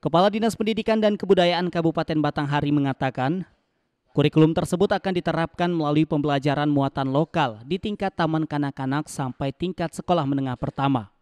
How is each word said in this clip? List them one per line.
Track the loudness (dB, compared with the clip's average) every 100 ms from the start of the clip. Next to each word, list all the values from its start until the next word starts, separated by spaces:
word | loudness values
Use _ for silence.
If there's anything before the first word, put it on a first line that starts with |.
Kepala | 2 2 2
Dinas | 2 -2 -2
Pendidikan | -2 -2 0 2
dan | 2
Kebudayaan | 0 2 4 4 2 -2
Kabupaten | 0 0 0 -2 0
Batanghari | 0 -2 -2 0 2
mengatakan, | 0 0 -2 -4 -2 -2 -2 -6 _ _ _ _ _ _ 0
kurikulum | 2 6 4 4
tersebut | -2 0 0 0
akan | -2
diterapkan | -2 -2 -2 -4 -2 -2
melalui | 0 0 2 2
pembelajaran | 0 0 0 0 0 2
muatan | 2 0 -2 -2
lokal | 0 0 0 -2 -4 -6
di | -6
tingkat | -4 -4 -6 -2
taman | 0 0 -2
kanak-kanak | -2 -2 -4 -2 -2 -4
sampai | -6 -6 -4 -6
tingkat | -4 -6 -4 -6
sekolah | -6 0 0
menengah | 2 -2 -2 -4
pertama. | -6 -2 0 0 -4 _